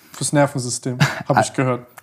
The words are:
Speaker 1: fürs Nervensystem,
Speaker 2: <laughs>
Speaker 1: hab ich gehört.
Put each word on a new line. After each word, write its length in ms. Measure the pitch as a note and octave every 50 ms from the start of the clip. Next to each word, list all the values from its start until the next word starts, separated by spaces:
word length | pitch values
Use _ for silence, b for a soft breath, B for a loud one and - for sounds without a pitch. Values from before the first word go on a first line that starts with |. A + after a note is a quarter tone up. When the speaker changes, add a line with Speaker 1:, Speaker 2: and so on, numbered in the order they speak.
| - -
Speaker 1:
fürs 200 | - - C#3 -
Nervensystem, 640 | D#3 D3 C#3+ C3+ - C#3 B2 B2 - - - C3+ B2 B2+ D3 -
Speaker 2:
<laughs> 160 | - - - -
Speaker 1:
hab 120 | C3+ A#2+
ich 120 | A2 -
gehört. 340 | - - C3 B2+ B2 A#2+ - - _ -